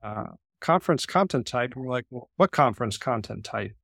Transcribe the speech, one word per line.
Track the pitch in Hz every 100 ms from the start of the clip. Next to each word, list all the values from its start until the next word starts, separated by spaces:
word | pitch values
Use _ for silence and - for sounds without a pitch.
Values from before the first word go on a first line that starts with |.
uh, | 110 107 - 82 _ _
conference | - 175 - 156 -
content | 185 196 135 120
type." | 123 123 131
And | 131
we're |
like, | 123 120
"Well, | 123 - _
what | 190
conference | - 135 - 120 101
content | - 117 104 107
type?" | 107 107 101 -